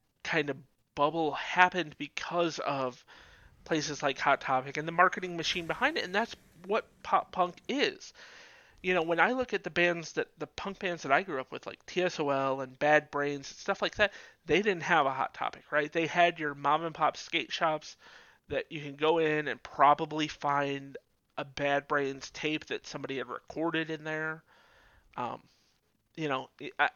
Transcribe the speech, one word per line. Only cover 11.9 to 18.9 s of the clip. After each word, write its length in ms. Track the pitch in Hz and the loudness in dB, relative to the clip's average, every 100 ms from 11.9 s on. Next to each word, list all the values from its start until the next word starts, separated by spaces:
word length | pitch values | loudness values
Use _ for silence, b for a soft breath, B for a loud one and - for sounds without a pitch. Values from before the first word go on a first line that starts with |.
| 180 | -2
S 160 | 180 - | 0 0
O 100 | 143 | 0
L 300 | 135 135 135 | 2 0 -2
and 160 | 131 127 | -6 0
Bad 320 | 147 151 143 | 4 4 4
Brains, 380 | 143 143 143 135 | -2 -2 -4 -8
stuff 340 | - - 196 | -8 -6 -2
like 140 | 175 - | -2 0
that, 160 | 208 B B B - | 0 B B B 0
they 160 | 160 | 2
didn't 220 | 214 175 | 2 0
have 200 | 139 170 | 2 4
a 80 | 135 | 4
Hot 220 | 131 - | 0 -4
Topic, 300 | - 117 - - | -4 -6 -6 -4
right? 220 | 147 151 | -2 0
They 140 | 170 160 | 0 0
had 320 | 180 175 160 | 4 4 4
your 160 | 151 | -4
mom 300 | 143 143 156 | -2 2 2
and 100 | 165 | 0
pop 220 | 156 151 - | 0 0 -2
skate 340 | - 165 - | -4 -4 -4
shops 440 | - 165 156 - - B B B B - | 0 0 0 -6 -20 B B B B -8
that 220 | 143 - | -6 -6
you 100 | 156 | -8
can 140 | 143 | -10